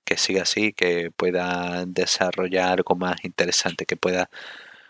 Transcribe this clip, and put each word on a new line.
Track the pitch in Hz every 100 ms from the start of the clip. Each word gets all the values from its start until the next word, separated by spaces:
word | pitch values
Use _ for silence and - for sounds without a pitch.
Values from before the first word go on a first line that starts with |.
que | - -
siga | - 95
así, | 87 - 107
que | - 90 87 85
pueda | - 90 90 90 90 87 90
desarrollar | 90 92 90 - 92 92 92 92 92
algo | 92 -
más | 90 90 90
interesante, | 90 - 90 - 90 82 -
que | 85
pueda, | 90 90 90 - - - - - -